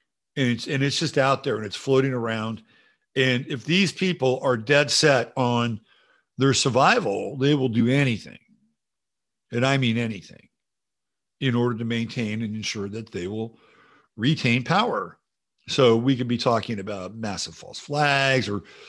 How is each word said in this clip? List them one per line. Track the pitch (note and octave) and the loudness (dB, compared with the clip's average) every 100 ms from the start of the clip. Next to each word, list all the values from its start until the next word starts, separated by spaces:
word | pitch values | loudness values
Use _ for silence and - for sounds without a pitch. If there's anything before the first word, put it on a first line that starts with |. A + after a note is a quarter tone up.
| _ _ _ - | _ _ _ -2
and | B2+ | 0
it's, | A2+ - | 0 -2
and | C#3+ | -2
it's | C#3 - | 0 0
just | D#3+ D3 | -2 2
out | C3+ C#3 | 2 2
there | C#3 A2 | 0 -4
and | G#2+ | -6
it's | - | -8
floating | - C3+ C3+ | 0 2 2
around. | B2+ A2+ A2+ A2 A2+ _ _ _ _ _ C#3 | -2 -4 -4 -6 -8 _ _ _ _ _ 0
And | C3 B2 D#3 | 2 0 -2
if | C#3 B2 | -8 0
these | F3+ F#3+ | 2 2
people | - F#3+ F3 C3 C3 | 0 -4 0 0 0
are | C#3 B2 | 0 -2
dead | G#2+ D3 C#3+ | 2 2 4
set | - D#3 C3 A#2 - | 2 4 4 0 -2
on | B2 A#2+ A#2 G#2+ _ _ _ _ _ - | 0 2 0 -4 _ _ _ _ _ 0
their | C3+ | 2
survival, | B2 C#3 A#2+ D#3 A#3+ - G2+ G2 C#3 | 4 2 4 4 4 0 -4 -6 -2
they | C#3 D3 | 0 2
will | C3 | 2
do | A2+ A#2 | 2 2
anything, | C3+ C3+ G#2+ - - _ _ _ _ _ _ _ _ _ _ _ | 4 2 -2 -8 -20 _ _ _ _ _ _ _ _ _ _ _
and | A#2 C3 | -2 0
I | C#3 | 2
mean | B2 A2+ | 0 0
anything, | A#2 G2 - G1+ _ _ _ _ _ _ _ _ _ - | -2 -6 -14 -20 _ _ _ _ _ _ _ _ _ -4
in | C#3 A#2+ | -2 0
order | A#2+ A2+ | 0 -2
to | A#2 | -4
maintain | A#2 A2+ A#2+ G#2+ A2 | -4 -4 -4 -4 -4
and | A2+ G#2+ | -6 -6
ensure | G2+ A2 G2+ | -8 -6 -8
that | A2 A2+ | -8 -10
they | F#2+ F2+ | -8 -8
will | A2 A2+ - _ _ _ _ _ - | -6 -8 -12 _ _ _ _ _ -4
retain | A#2+ D#3 B2+ A#2+ | 0 0 2 0
power. | B2 F3+ A3+ A2+ F2 - _ _ _ _ - | 2 0 0 -2 -6 -14 _ _ _ _ -8
So | - B2 A2+ | 4 6 6
we | B2+ B2+ | 2 0
could | B2 | 0
be | A#2+ | 0
talking | C3 A2+ G#2 G#2 | 2 0 -2 -8
about | G2 G2+ F#2 A2+ | -8 -8 -10 -10
massive | A2 F#2 - D#2+ | -8 -8 -10 -12
false | - - | -16 -16
flags, | - D3 D3 C#3 C3+ C3 G#2 | -8 0 2 2 4 2 0
or, | G2+ - - | -4 -8 -20